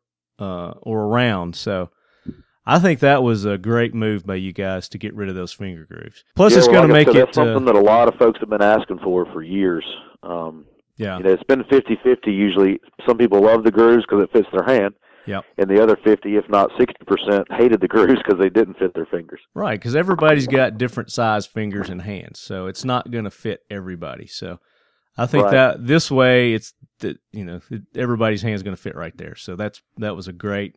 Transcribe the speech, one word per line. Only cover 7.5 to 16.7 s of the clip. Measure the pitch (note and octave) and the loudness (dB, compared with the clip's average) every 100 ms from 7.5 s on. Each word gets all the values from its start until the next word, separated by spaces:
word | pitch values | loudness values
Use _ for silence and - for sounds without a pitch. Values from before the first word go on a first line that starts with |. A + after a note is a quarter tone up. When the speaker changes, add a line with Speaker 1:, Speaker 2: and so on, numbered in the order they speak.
| A2+ B2+ | 0 2
Speaker 1:
uh, | |
Speaker 2:
that | G#2 | 4
a | |
lot | G#2 A2+ A#2 | 6 4 4
of | - | 4
folks | A#2 G#2+ | 2 0
have | G#2+ | -4
been | G#2 | 0
asking | G2+ G#2+ - F#2 | 2 2 -2 -8
for, | F#2+ F2+ F2 | -4 -4 -4
for | E2+ | -8
years. | D#2+ G2 F#2+ E2+ - - - _ | -8 -2 -2 -2 -8 -16 -20 _
Um, | - F2 E2 D#2+ D2+ _ _ - | -12 -10 -12 -14 -20 _ _ -10
Speaker 1:
Yeah. | G#2 F#2 | -10 -4
Speaker 2:
you | F#2 | 0
know, | |
it's | F#2 | 0
been | - C3+ A2 | 2 -2 2
fifty-fifty | C3+ - A2 B2+ B2 G#2+ | 0 0 -2 0 0 0
usually. | G2 G2+ F#2 G2 G2 _ - - | 0 0 2 2 0 _ -6 -2
Some | A#2 | 0
people | A#2 G2+ | 2 4
love | G#2+ A2+ A2 | 4 4 2
the | |
grooves | G2+ A#2 A#2+ - | 4 6 4 2
'cause | G2+ | 0
it | F#2 | 2
fits | A2+ G2 | 0 0
their | F#2+ | -2
hand. | A2+ C3 G2 - _ _ - | 0 0 0 -6 _ _ -12
Speaker 1:
Yep. | G2 - - | -12 -10 -6
Speaker 2:
And | G2 | 0
the | G2 | 4
other | A2 G#2 | 4 4
fifty, | A2 G#2 G2+ G#2 | 2 0 0 -2
if | - | 0
not | G#2 G2 | 2 0